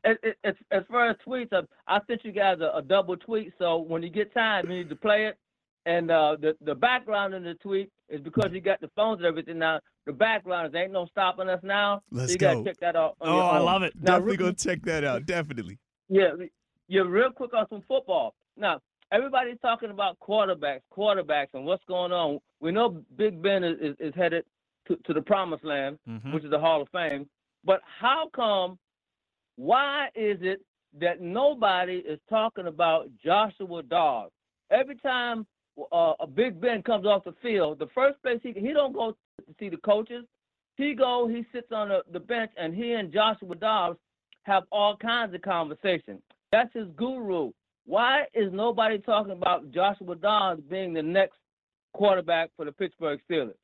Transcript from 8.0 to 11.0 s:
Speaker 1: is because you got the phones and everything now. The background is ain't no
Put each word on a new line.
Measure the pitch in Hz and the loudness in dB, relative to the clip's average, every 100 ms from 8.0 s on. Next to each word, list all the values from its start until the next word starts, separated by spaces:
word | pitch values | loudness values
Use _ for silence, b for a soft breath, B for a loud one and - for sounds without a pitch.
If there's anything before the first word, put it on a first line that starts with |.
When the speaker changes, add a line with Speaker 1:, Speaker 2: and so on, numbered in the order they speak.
| _ | _
Speaker 1:
is | 151 | -12
because | 147 156 202 | -4 -2 0
you | 185 | -2
got | 180 190 | -2 -2
the | 160 - | -4 -2
phones | 220 208 | 0 2
and | 170 | 0
everything | 160 156 165 | -2 -8 -2
now. | 160 160 _ _ - | 0 0 _ _ -12
The | |
background | 147 220 214 185 180 160 | 0 2 2 -2 -4 -2
is | |
ain't | 160 190 | -4 -2
no | 190 | -2